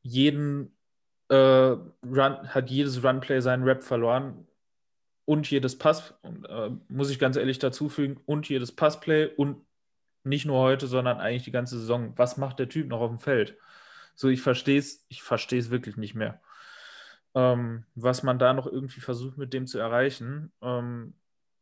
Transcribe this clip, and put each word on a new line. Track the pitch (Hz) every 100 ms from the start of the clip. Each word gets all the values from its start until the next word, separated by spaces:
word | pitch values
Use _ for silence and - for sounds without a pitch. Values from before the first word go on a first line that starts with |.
jeden, | 123 127 147 147 147 143 - _ _ _ _ _ _
äh, | 135
Run, | 131 131 131 117 - _ 123 131 135 135 -
hat | 135 123
jedes | 131 143 127
Runplay | 131 127 - 131
seinen | 123 127
Rep | 127 131
verloren | - 120 117 127 135 - - _ _ _ _ _ _ _
und | - 151 147
jedes | 139 127 -
Pass, | 156 160 - _
und, | - - -
äh, | 110 107 - -
muss | 131 139
ich | 131
ganz | 131 131
ehrlich | 127 131
dazu | 135 127 151
fügen, | - 139 139 -
und | 151 147
jedes | 135 120
Passplay | - 156 156 - 156 156
und | - 143 - _ _ _ _ _ _
nicht | 135 143 147
nur | 131
heute, | 131 135 135
sondern | 127 123 120
eigentlich | 101 123
die | 120
ganze | 123 123 120
Saison. | 113 120 113 -
Was | 156 -
macht | 135 127
der | 127
Typ | 160 139
noch | 117
auf | 117
dem | 117
Feld? | - 127 101 - _ - - - -
So, | - 135
ich | 127
versteh's, | 135 123 - 139 139 - _
ich | -
versteh's | - 117 - 123 117
wirklich | 123 120 104
nicht | 104
mehr. | 110 107 - _ - - - - - - - _
Ähm, | 131 127 123 117 113 -
was | - 123 123
man | 135 127
da | 127
noch | 131 127
irgendwie | 135 135 131
versucht, | 131 120 131 135
mit | 135
dem | 131 127
zu | 113
erreichen. | 113 120 135 139 120 147 156 -
Ähm, | 123 123 120 120 110 - _ _ _ _